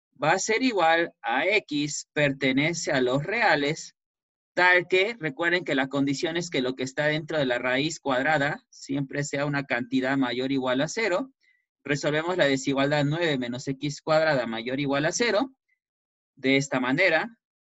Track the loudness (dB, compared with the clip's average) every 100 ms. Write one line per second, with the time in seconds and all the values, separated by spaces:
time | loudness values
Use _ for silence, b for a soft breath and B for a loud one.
0 | _ -2 0 2 0 0 0 4 4 4
1 | 0 -4 -2 0 2 0 0 -4 -4 -6
2 | -6 0 0 0 0 2 0 -2 -2 0
3 | 0 0 -2 0 2 2 0 -4 -10 _
4 | _ _ _ _ _ 2 4 4 4 2
5 | 2 -2 -6 -2 0 0 0 -2 0 0
6 | -2 -2 -2 -4 -4 -2 -2 -4 -6 -2
7 | -2 -2 -2 -2 0 0 0 0 -2 -4
8 | -2 0 2 2 0 -4 _ -16 -6 -6
9 | -4 -6 -4 -4 -2 -4 -2 -4 -2 -2
10 | 0 0 0 -2 -2 0 0 0 -2 -2
11 | -2 -2 -4 _ _ _ _ _ -4 -2
12 | 0 0 0 2 2 2 0 0 2 2
13 | 2 0 0 0 -4 -6 -6 -6 -6 -6
14 | 2 4 4 2 0 -4 -4 -2 0 0
15 | 0 0 0 0 -2 -6 _ _ _ _
16 | _ _ _ -4 0 2 0 -2 0 2
17 | 2 2 -2 -10 _ _ _